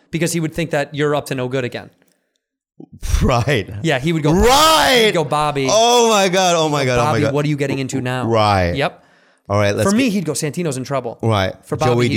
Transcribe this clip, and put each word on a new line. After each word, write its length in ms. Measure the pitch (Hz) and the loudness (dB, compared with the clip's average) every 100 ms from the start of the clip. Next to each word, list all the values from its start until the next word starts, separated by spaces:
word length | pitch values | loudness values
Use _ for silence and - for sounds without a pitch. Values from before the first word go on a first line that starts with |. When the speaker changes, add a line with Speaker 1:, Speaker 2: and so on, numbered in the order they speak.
| - | -10
Speaker 1:
Because 220 | 165 165 | -4 -2
he 60 | 170 | -2
would 140 | 156 | -4
think 160 | - 170 | -6 -4
that 240 | 147 143 | -4 -4
you're 220 | 143 147 143 | -2 -2 -2
up 100 | 139 | -4
to 80 | 139 | -6
no 120 | 127 | -4
good 160 | 131 | -4
again. 260 | 123 113 95 _ _ _ _ _ _ _ _ _ - - - - | -6 -10 -16 _ _ _ _ _ _ _ _ _ -20 -12 -2 0
Speaker 2:
Right. 480 | - 120 147 127 - 104 | 2 2 0 -2 -4 -6
Speaker 1:
Yeah, 180 | 160 131 | -2 -2
he 140 | 156 | 0
would 100 | 160 | 0
go, 100 | 147 | 2
Speaker 2:
Right. 680 | 175 226 277 311 311 277 254 220 | 4 4 6 4 4 4 4 2
Speaker 1:
he'd 60 | |
go, 100 | 175 139 | 0 -2
"Bobby." 420 | 151 151 143 135 | 0 0 -2 0
Speaker 2:
Oh 400 | 214 233 240 226 | 4 4 4 4
my 200 | 208 190 | 4 2
God. 260 | 185 185 170 | 2 2 2
Oh 120 | 156 | 0
my 160 | 147 127 | 0 0
God. 100 | 123 | 0
Speaker 1:
"Bobby, 120 | 123 | 0
Speaker 2:
Oh 40 | |
my 60 | 113 110 | 0 0
God. 60 | |
Speaker 1:
what 120 | 139 147 | 0 -2
are 40 | |
you 80 | 143 | -2
getting 220 | 139 139 | -4 -4
into 200 | 131 131 | -4 -6
now?" 260 | 123 127 113 | -4 -4 -2
Speaker 2:
Right. 460 | 113 107 98 87 | 2 2 2 2
Speaker 1:
Yep. 300 | 135 165 - _ _ _ _ - | -2 -4 -6 _ _ _ _ -4
Speaker 2:
All 80 | 101 | 0
right. 180 | 104 104 | 0 0
Let's 140 | 107 | 0
Speaker 1:
For 60 | 214 | 2
me, 100 | 262 | 0
Speaker 2:
get 80 | |
Speaker 1:
he'd 120 | 196 156 | -2 -4
go, 60 | |
"Santino's 440 | 139 156 175 170 131 | -6 -6 -4 -6 -6
in 60 | 127 | -6
trouble." 340 | 135 120 - | -6 -6 -4
Speaker 2:
Right. 320 | 113 104 95 - - | 0 0 0 -4 -8
Speaker 1:
For 100 | 143 | -2
Bobby, 160 | 151 | 0
Speaker 2:
Joey 160 | 120 | 2
Speaker 1:
he'd 20 | 123 | 2